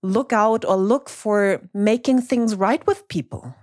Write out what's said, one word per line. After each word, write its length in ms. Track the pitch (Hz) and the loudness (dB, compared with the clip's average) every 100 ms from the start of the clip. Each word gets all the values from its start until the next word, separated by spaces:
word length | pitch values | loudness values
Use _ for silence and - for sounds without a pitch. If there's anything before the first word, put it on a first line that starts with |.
look 300 | 190 196 269 | 0 0 0
out 320 | 226 214 226 | 2 2 0
or 120 | - 190 | 0 0
look 320 | 190 262 269 | 2 0 -2
for 600 | - 220 208 202 185 - | -10 -2 0 2 0 -6
making 480 | 202 208 240 247 254 | -2 0 0 2 0
things 320 | 247 254 226 | 0 -2 0
right 320 | 202 196 277 - | 0 0 0 0
with 220 | 392 - | -4 -4
people 460 | 170 - - 123 - | -8 -8 -12 -14 -20